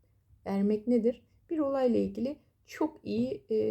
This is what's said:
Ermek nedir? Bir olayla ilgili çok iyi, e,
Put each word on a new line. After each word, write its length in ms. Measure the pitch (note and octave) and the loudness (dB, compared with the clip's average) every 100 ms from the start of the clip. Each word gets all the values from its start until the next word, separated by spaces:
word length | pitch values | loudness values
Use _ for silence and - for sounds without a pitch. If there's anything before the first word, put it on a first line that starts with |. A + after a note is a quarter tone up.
| _ _ _ - F#3 | _ _ _ -12 -4
Ermek 420 | G3 G3+ G#3+ A#3+ | 0 2 2 2
nedir? 400 | A#3+ A3+ B3 _ _ - | 2 2 -2 _ _ -6
Bir 100 | D#4+ | -2
olayla 400 | C#4 C4+ B3+ G#3+ | 0 2 2 2
ilgili 380 | F#3+ G#3 B3+ D4+ _ _ - | 0 -2 -6 -8 _ _ -12
çok 340 | - D#4 - | -4 -4 -4
iyi, 400 | G3+ G#3+ B3+ - - | -6 -2 -2 -4 -4
e, 60 | A3 G#3+ | -2 0